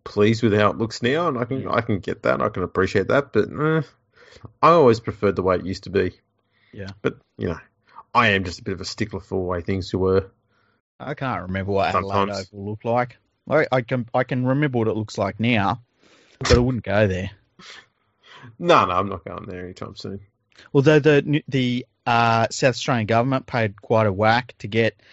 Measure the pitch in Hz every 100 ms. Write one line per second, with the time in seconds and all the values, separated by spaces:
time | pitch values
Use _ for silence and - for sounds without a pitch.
0 | - 104 104 113 117 104 104 - 113 -
1 | 120 151 175 123 123 131 92 - 117 98
2 | - - - 65 113 101 90 - 95 104
3 | 92 135 139 107 - - 156 160 - _
4 | _ _ _ - - _ 151 170 131 110
5 | - - 101 87 92 90 87 95 - 92
6 | 90 - _ _ _ _ _ 107 95 95
7 | - - _ - 101 80 - _ _ -
8 | - 120 113 98 90 - - 87 87 -
9 | 104 95 - 95 90 90 87 98 92 95
10 | 92 95 - _ _ _ _ _ _ -
11 | 127 147 135 98 92 95 98 98 85 90
12 | 95 98 98 98 95 104 101 107 117 120
13 | 120 - _ _ - 151 147 131 117 127
14 | 117 127 127 127 127 135 147 123 110 101
15 | 107 - 98 98 117 117 98 98 - _
16 | _ _ _ - - 120 123 123 101 101
17 | 104 90 98 - _ _ - - - _
18 | _ _ _ - 123 - 175 151 95 90
19 | 98 95 101 87 - 92 90 95 - 101
20 | 104 98 - _ _ _ - 143 135 156
21 | 147 143 147 143 - 135 123 123 - _
22 | - 117 117 113 117 - 139 117 - 123
23 | 104 113 127 131 - 127 107 98 - 110
24 | 107 95 107 117 123 - 104 110 110 -
25 | _